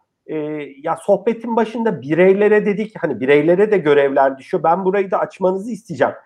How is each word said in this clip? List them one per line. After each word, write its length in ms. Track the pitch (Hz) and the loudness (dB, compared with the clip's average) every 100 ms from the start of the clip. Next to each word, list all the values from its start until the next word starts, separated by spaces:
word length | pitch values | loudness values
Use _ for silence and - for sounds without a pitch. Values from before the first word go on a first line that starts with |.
| _ _ _ | _ _ _
e, 80 | 156 151 151 143 135 | -8 -8 -8 -12 -10
ya 140 | 165 160 | -8 -6
sohbetin 580 | - 196 233 226 240 233 | 0 0 0 -6 -4 -2
başında 460 | 226 240 220 156 | -2 -2 -4 -4
bireylere 640 | 135 156 185 190 208 214 208 | -4 2 4 4 4 2 0
dedik, 280 | 196 214 - | -4 -6 -6
hani 220 | 165 113 | -6 -4
bireylere 520 | 131 147 156 180 208 | 2 2 4 2 2
de 60 | 202 | 2
görevler 600 | 151 143 139 139 135 135 | 2 4 4 2 0 0
düşüyor. 260 | - 185 | -6 -4
Ben 220 | 160 175 190 | 0 0 0
burayı 260 | 202 196 | -2 -2
da 80 | 190 | -4
açmanızı 520 | 156 - 185 190 220 | -4 -4 -4 -4 -8
isteyeceğim. 420 | 220 _ 135 120 - | -12 _ -2 -2 -2